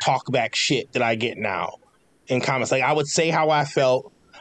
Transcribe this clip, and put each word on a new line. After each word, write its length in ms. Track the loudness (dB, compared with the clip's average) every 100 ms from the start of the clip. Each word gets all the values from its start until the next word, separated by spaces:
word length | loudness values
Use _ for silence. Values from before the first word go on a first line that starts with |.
talk 300 | 0 0 0
back 240 | -2 -2 -2
shit 360 | 0 0 -2
that 100 | -2
I 100 | 0
get 240 | 0 -2 -4
now 380 | -4 -4 -6 -8 _ _ _ _ -4
in 120 | -2
comments. 300 | 0 -2 0
Like, 100 | 0
I 100 | 0
would 160 | 0 0
say 220 | 0 0
how 220 | 2 2
I 120 | 2
felt. 480 | 2 2 2 2 -2 _ _ -16